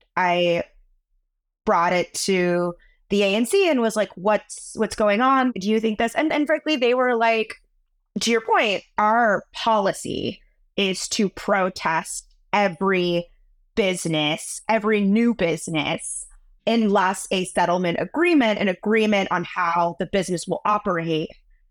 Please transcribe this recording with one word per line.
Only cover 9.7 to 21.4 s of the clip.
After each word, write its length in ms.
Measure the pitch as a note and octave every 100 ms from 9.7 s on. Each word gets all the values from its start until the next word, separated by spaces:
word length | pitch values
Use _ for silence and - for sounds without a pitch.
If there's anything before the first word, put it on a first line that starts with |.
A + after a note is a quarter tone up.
| G#3+ G3 - - - - G3+ _ _ _ -
is 320 | G3 F3+ -
to 180 | - F#3+
protest 960 | - - G3 F#3 - E3 D#3+ - - - _ _
every 760 | G#3 G3 D#3+ G3 F#3 F3 E3+ E3+ _ _ _ _
business, 880 | - F#3+ F3+ - D#3 D3+ D#3+ - - -
every 320 | A3 G#3+ G#3+
new 340 | G3 G#3+ A#3+
business, 920 | A3+ E3+ D#3+ - D#3+ D3 E3 - - - - _ _ -
unless 600 | A#3 G#3+ G3 F#3 G3+ -
a 140 | G3
settlement 540 | F3+ - F3 F3+ F3 E3
agreement, 600 | F3 - F4 D#4 A3+ G3+
an 80 | G3+
agreement 600 | F3+ G#3 A3 G#3+ G3+ F#3+
on 120 | F3+
how 520 | E3+ F#3+ F3 F3 E3+ E3
the 80 | F3
business 400 | G3+ F3+ F3 -
will 140 | E3
operate, 680 | - G#3 G3+ E3+ E3 D#3+ E3 -